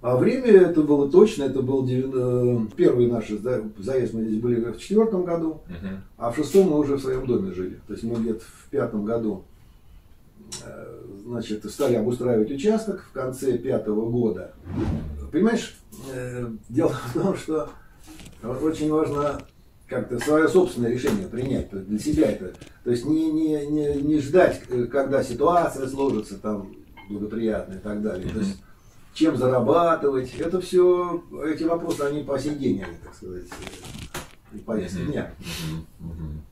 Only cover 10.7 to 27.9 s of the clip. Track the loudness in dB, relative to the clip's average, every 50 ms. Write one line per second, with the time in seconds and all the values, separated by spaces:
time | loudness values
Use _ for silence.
10.7 | -16 -16 -16 -16 -16 -16 -16 -16 -18 -16 -12 -8 -6 -6 -4 -4 -6 -6 -6 -10
11.7 | -4 0 2 2 2 2 2 0 -2 0 0 2 4 4 2 2 0 0 2 2
12.7 | 2 2 0 -4 -6 -8 -8 -12 -10 -6 -6 -6 -6 -2 -2 0 0 0 0 -2
13.7 | -2 -2 0 0 -2 -2 0 0 0 0 2 0 0 -2 -8 -14 -16 -18 -14 -8
14.7 | -4 -4 -2 -2 -2 -4 -4 -8 -10 -10 -10 -4 0 2 2 4 2 0 -4 -6
15.7 | -14 -20 -20 -20 -20 -18 -14 -12 -10 -8 -8 -8 -6 -6 -8 -8 -8 -12 -14 -4
16.7 | 0 2 2 2 0 -2 -8 -4 -4 0 0 0 0 0 -2 -4 -2 -2 -4 -4
17.7 | -10 -18 -20 -20 -20 -20 -20 -20 -20 -20 -20 -20 -20 -14 -8 -8 -6 -2 0 -2
18.7 | 0 0 0 2 2 2 2 2 0 0 0 -2 -2 -4 -10 -16 _ _ -20 -20
19.7 | _ -20 -14 -6 -6 -6 -4 -4 -4 -4 0 2 4 4 4 6 6 6 4 4
20.7 | 2 -2 0 0 0 0 0 0 0 0 -2 -4 -6 -6 -4 -2 -2 -4 -4 -6
21.7 | -8 -10 -6 -4 -4 -2 -2 0 2 4 4 2 2 -2 -6 -12 -12 -14 -20 -20
22.7 | -20 -10 -2 -2 -2 -2 0 0 0 2 2 0 0 0 0 0 0 -2 -2 -2
23.7 | -2 -2 0 0 0 0 0 2 2 2 0 4 6 6 6 6 2 -6 -8 -4
24.7 | -2 -2 -2 0 0 -2 0 2 2 0 0 0 -2 2 2 4 4 4 2 2
25.7 | -2 -4 -6 -6 -4 -2 0 0 0 -2 -4 -6 -12 -10 -6 -6 -6 -6 -8 -12
26.7 | -16 -20 -20 -20 -20 -20 -14 -12 -8 -8 -8 -6 -6 -2 -2 0 -2 -2 -4 -8
27.7 | -12 -12 -10 -8